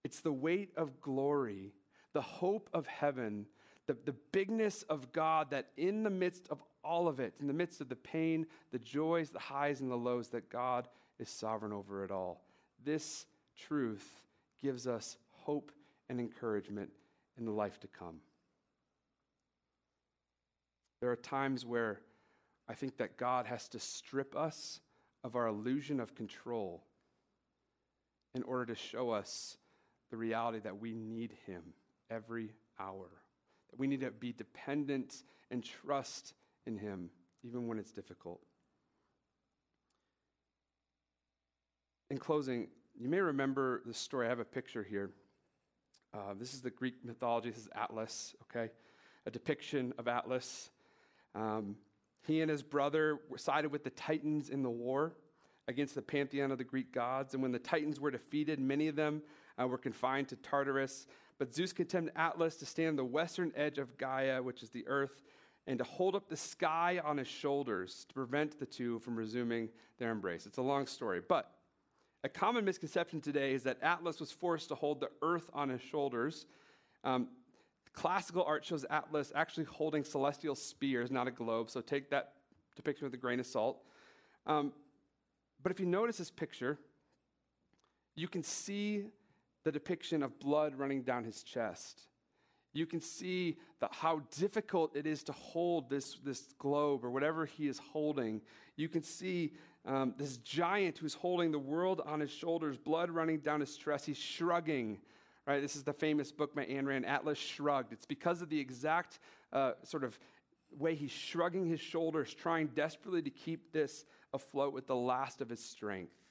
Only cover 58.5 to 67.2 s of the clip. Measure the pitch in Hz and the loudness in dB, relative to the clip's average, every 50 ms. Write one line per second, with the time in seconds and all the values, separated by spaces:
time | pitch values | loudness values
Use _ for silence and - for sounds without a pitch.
58.5 | 156 139 135 131 139 147 156 156 147 147 151 151 151 151 151 - - - - - | 0 2 2 2 4 4 2 2 4 2 2 2 2 -2 -6 -10 -20 -20 -20 -14
59.5 | - - 127 127 123 131 - 131 107 - - 127 135 139 139 135 127 - - - | -4 -2 0 0 0 -2 -2 -6 -4 0 0 2 2 2 0 -2 -6 -12 -4 0
60.5 | - 143 139 135 135 135 135 131 - - - - - - - - _ _ 139 123 | 2 2 4 4 2 2 2 0 -2 -10 -12 -16 -20 -20 -20 -20 _ _ -4 -2
61.5 | 113 151 180 180 - - 170 - - 180 165 156 - 160 160 165 - 165 165 165 | 0 -2 -2 0 0 -2 -2 2 2 0 0 0 2 2 2 2 4 2 2 2
62.5 | 156 - 143 - - - 160 165 156 139 131 123 123 151 170 170 - - 180 160 | 2 -4 -12 -6 0 2 2 2 2 2 0 2 2 0 0 0 0 -2 -2 0
63.5 | - - 147 151 143 139 139 123 - - 131 - 131 135 135 135 131 131 127 127 | 2 0 0 0 0 -2 -6 -6 -6 -6 -4 -2 0 2 2 2 2 2 0 -2
64.5 | 123 - 120 110 - 120 113 - 135 139 139 135 - - _ - - - - - | -6 -6 -12 -10 -8 -8 -2 0 2 2 2 0 -2 -14 _ -20 -20 -20 -20 -20
65.5 | _ _ _ - 131 123 123 - - - 180 190 185 202 196 - 160 147 - - | _ _ _ -2 0 0 0 -2 2 2 4 4 4 2 -2 -2 -6 -6 -6 -8
66.5 | - _ 180 160 156 165 170 175 180 180 156 151 147 143 | -2 _ 2 2 4 4 4 4 4 2 2 0 0 0